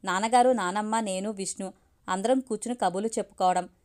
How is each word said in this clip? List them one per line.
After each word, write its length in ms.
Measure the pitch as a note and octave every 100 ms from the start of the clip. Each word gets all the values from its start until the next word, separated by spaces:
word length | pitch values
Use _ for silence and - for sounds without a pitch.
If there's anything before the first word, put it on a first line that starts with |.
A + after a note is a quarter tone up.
నాన్నగారు, 460 | F#3+ F#3 A3 B3 B3
నానమ్మ, 500 | B3 F#3 G3+ G#3+ A3
నేను, 300 | G#3+ F#3 G3+
విష్ణు 420 | G3+ F#3+ - F#3+ - _ _ -
అందరం 320 | F#3+ G3+ C4
కూర్చుని 360 | B3+ G#3+ - A#3+
కబుర్లు 260 | F#3+ F3+ A3
చెప్పుకోవడం 600 | A3 G3+ _ F#3 F3+ F3+ _